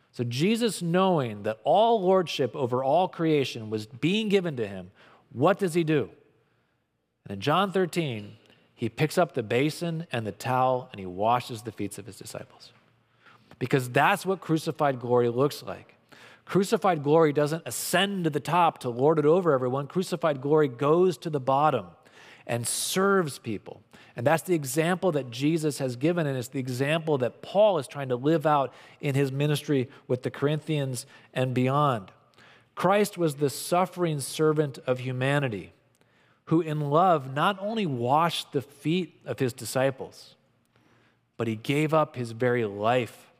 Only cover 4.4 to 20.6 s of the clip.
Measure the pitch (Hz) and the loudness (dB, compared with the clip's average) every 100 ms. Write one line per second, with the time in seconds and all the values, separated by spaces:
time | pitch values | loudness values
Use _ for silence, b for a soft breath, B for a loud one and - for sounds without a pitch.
4.4 | 175 127 104 95 90 b b b b 113 | 0 -6 -8 -8 -16 b b b b 0
5.4 | 160 196 196 170 160 151 98 - _ _ | 2 2 0 0 0 0 -2 -10 _ _
6.4 | _ _ _ _ _ _ _ _ - 101 | _ _ _ _ _ _ _ _ -14 -6
7.4 | 107 165 196 190 180 175 156 110 104 107 | 0 0 0 0 0 -2 -4 -6 -12 -20
8.4 | _ b b _ 113 - 156 - 170 135 | _ b b _ -8 -2 0 2 0 0
9.4 | 107 120 151 - 170 160 170 120 107 98 | 0 0 0 -2 -6 -6 -6 -6 -6 -6
10.4 | 127 127 131 127 127 104 92 90 110 127 | -2 0 2 0 -4 -12 -10 -2 0 0
11.4 | - 117 117 - 101 - 98 95 - - | -2 -10 -12 -8 -10 -10 -16 -18 -16 -16
12.4 | - - - _ _ _ _ b b b | -16 -20 -20 _ _ _ _ b b b
13.4 | b - 127 143 123 135 160 202 180 190 | b -10 0 0 2 2 2 2 -2 -4
14.4 | - 160 160 147 143 127 120 123 120 120 | -2 -2 -2 0 0 0 2 2 2 2
15.4 | 143 - 120 92 - _ _ B B B | 0 -2 -12 -12 -14 _ _ B B B
16.4 | - 175 202 220 202 165 139 160 156 143 | -2 -2 0 2 2 0 4 4 4 2
17.4 | 147 165 - - - 175 202 196 160 143 | 0 -2 -6 -8 -2 0 0 -2 -2 -2
18.4 | 131 170 165 - 127 120 143 160 147 175 | 0 2 2 0 -6 0 2 4 4 4
19.4 | 170 135 127 131 143 175 185 170 165 139 | 4 2 0 -4 -4 -4 -4 0 0 0
20.4 | 139 156 | 2 4